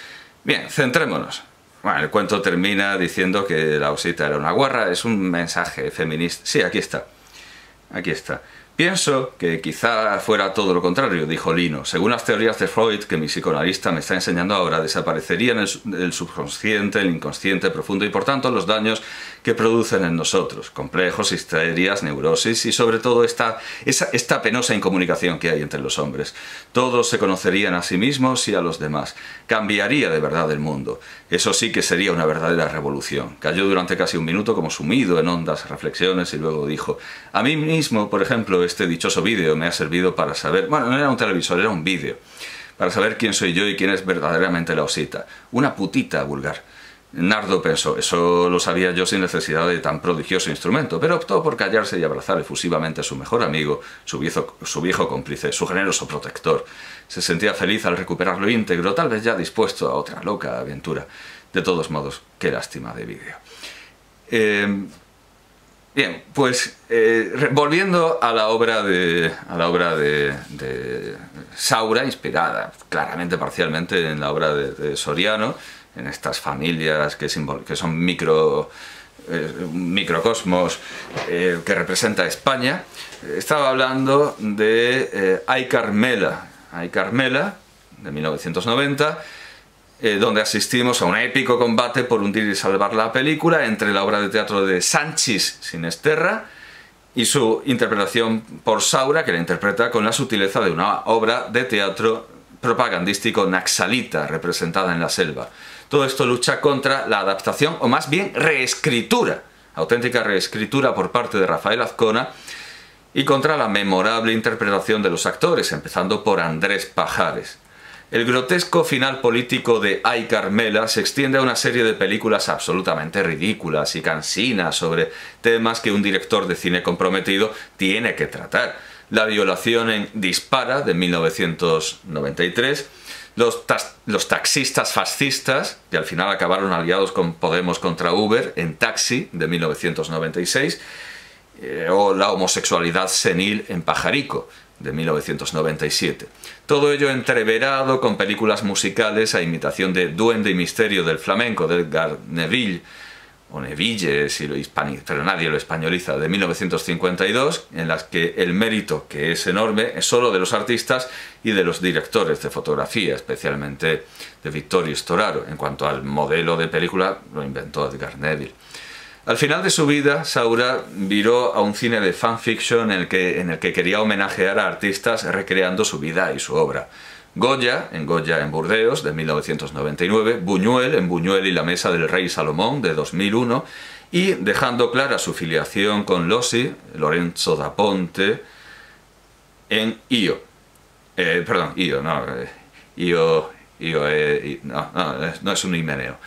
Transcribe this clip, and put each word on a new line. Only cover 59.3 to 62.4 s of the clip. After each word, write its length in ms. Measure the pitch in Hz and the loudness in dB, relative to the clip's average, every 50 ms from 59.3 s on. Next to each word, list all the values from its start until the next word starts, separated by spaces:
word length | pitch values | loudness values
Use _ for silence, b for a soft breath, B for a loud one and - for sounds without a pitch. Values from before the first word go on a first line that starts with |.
| 110 | 0
dispuesto 540 | 92 80 - - 113 110 98 - - 80 67 | 0 -2 -4 0 0 0 0 0 -2 -2 -2
a 40 | 62 | 0
otra 280 | 73 - - - - - | -2 -4 -6 -8 -8 -6
loca 360 | 98 104 80 78 65 60 60 | -4 -4 -4 -4 -6 -6 -6
aventura. 480 | 64 69 69 67 - 82 78 67 - - B B B B B B B B - | -6 -8 -8 -10 -6 -6 -6 -6 -8 -12 B B B B B B B B -4
De 80 | 95 | -2
todos 300 | 87 92 90 82 78 - | 0 0 0 0 0 -2
modos, 320 | 78 76 69 69 - - - _ _ | -4 -4 -6 -6 -8 -12 -16 _ _
qué 120 | - | -4